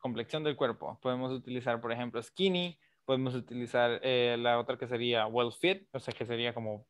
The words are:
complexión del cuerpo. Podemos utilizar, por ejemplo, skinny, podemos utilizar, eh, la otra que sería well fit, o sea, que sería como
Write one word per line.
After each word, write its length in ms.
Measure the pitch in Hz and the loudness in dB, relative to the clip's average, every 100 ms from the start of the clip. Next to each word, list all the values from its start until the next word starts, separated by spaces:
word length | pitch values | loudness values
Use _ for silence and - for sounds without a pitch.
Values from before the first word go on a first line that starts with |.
complexión 420 | 131 117 117 156 | -6 -4 -4 -4
del 140 | 151 139 | -2 0
cuerpo. 420 | 131 113 71 113 | 0 0 -8 -4
Podemos 300 | 127 127 131 | -2 -2 -2
utilizar, 480 | 131 123 123 123 117 | -4 -6 -4 -2 -2
por 140 | 117 | -2
ejemplo, 280 | 117 120 120 | -4 -4 -6
skinny, 560 | 117 - 190 180 175 165 _ _ - | -6 0 2 2 0 -6 _ _ 0
podemos 280 | 131 131 127 | 0 0 -4
utilizar, 640 | - - 120 123 120 117 | -6 -8 0 4 4 2
eh, 320 | 131 123 120 117 | 2 4 4 4
la 220 | 120 120 | 4 4
otra 180 | 120 127 | 2 -4
que 80 | 120 | -4
sería 380 | 120 120 117 110 | -2 2 2 2
well 280 | 117 120 | 2 0
fit, 340 | - 170 190 - | 2 0 0 -4
o 60 | 135 | -8
sea, 140 | - | -6
que 120 | - 117 | -6 -4
sería 280 | 117 120 | -2 -2
como 340 | 117 110 104 | -2 -6 -8